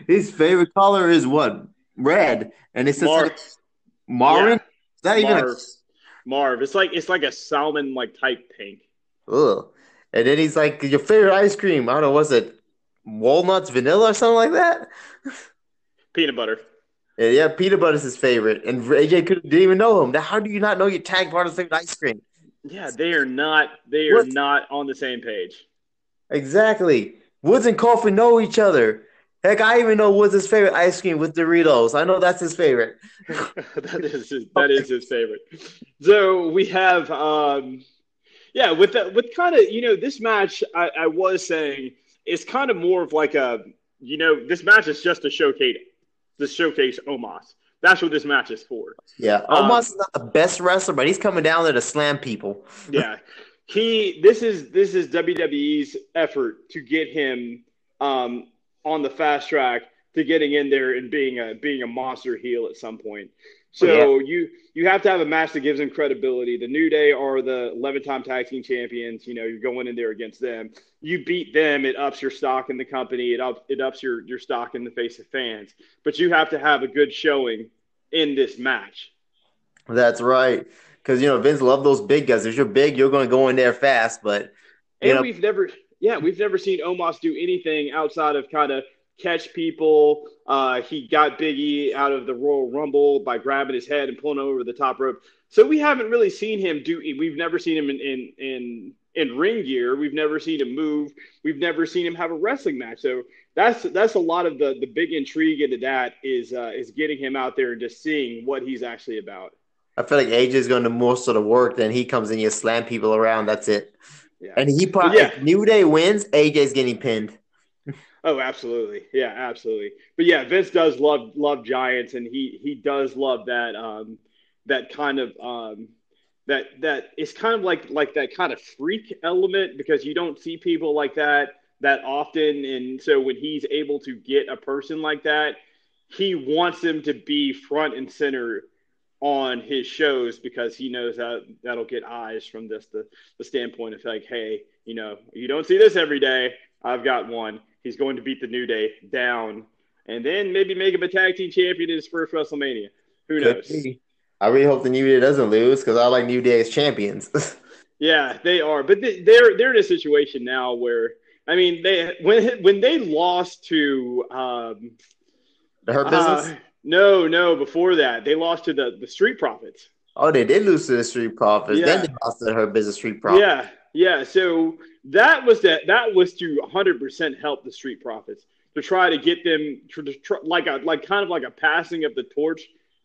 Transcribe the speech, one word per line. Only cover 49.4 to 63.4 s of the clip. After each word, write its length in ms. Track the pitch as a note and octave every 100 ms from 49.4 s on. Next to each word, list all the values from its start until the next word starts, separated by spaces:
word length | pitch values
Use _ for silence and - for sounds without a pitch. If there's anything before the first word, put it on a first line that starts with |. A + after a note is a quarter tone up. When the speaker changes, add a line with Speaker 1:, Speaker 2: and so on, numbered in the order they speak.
| -
Speaker 2:
Um, 220 | D3+ -
Speaker 1:
Omos 180 | A#3+ A#3
is 80 | G3
not 160 | F#3+
the 80 | D3+
best 400 | A#2 D#3 F3 -
wrestler, 320 | F3 F#3 F#3
but 120 | D#3 D3+
he's 100 | F#3
coming 240 | G#3 F3+
down 220 | D#3 E3
there 80 | E3
to 80 | B2+
slam 380 | - D3+ D3 C#3+
people. 480 | C#3 G#2+ G2+ G2+ - - -
Speaker 2:
Yeah. 260 | C#3 A2+ G#2+ _ - - _ -
He, 540 | G3+ A3+ A3+ G3+ D#3
this 200 | F3+ A3+
is, 280 | A3+ F#3+ C3+
this 240 | F3+ G3
is 140 | F3+ D#3
W 260 | D#3+ D#3+
W 240 | E3+ D#3+ C#3+
E's 340 | D3 D3+ C#3 - -
effort 540 | E3 D#3 C#3+ A#2+ A2 _
to 100 | F3
get 260 | A#2+ D#3 C#3+
him, 560 | D3+ C#3 B2 A#2+ A#2+ _ _ _ -
um, 480 | C#3+ C3 B2 A#2+ - _ _ _
on 180 | D3+ D#3
the 80 | C#3
fast 380 | - D#3 C#3+ -
track 320 | D#3 B2+ A#2+ - _ _
to 100 | -
getting 300 | C#3 E3 D3+
in 160 | D3 C#3+
there 240 | C#3 C3 B2+
and 140 | B2
being 280 | D3 C3+ B2
a, 160 | A2+
being 280 | A2+ D3 C#3
a 40 | A#2+
monster 500 | A#2+ C3 B2 B2+ A2+
heel 300 | B2 A#2 A2
at 100 | -
some 200 | A#2 A2
point. 320 | G#2+ G#2 G2 _